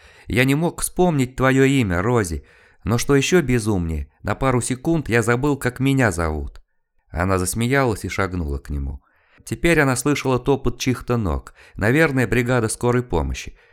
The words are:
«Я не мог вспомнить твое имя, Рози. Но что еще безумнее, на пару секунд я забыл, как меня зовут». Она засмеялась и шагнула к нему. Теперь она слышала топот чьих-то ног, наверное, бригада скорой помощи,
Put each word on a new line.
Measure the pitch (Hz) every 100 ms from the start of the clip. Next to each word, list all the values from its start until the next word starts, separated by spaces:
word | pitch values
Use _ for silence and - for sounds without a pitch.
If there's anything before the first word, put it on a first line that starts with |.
| - - -
«Я | 104 131
не | 143
мог | 170 -
вспомнить | - - 180 147 127 127
твое | 131 131 135
имя, | 139 107 87
Рози. | 101 120 95 78 - _ _ _
Но | - 117
что | 127 139
еще | 135 180
безумнее, | 139 123 107 101 82 78 71 _
на | 107
пару | 104 135 127
секунд | 117 127 160 165 131
я | 117
забыл, | 110 120 147 135
как | 123 -
меня | 135 135 120
зовут». | 82 82 78 71 - - _ _ _ _
Она | - 92 95
засмеялась | 92 110 117 139 131 101 95
и |
шагнула | - 95 90 76 69
к | -
нему. | 71 69 67 _ _ _ _
Теперь | - 120 170 160
она | 139 127
слышала | 147 143 135 127
топот | 127 135 127 -
чьих-то | - 120 - 123
ног, | 98 69 - - - -
наверное, | 101 139 165 131 113
бригада | 113 120 127 110
скорой | - 120 120
помощи, | 123 85 69 62 - - _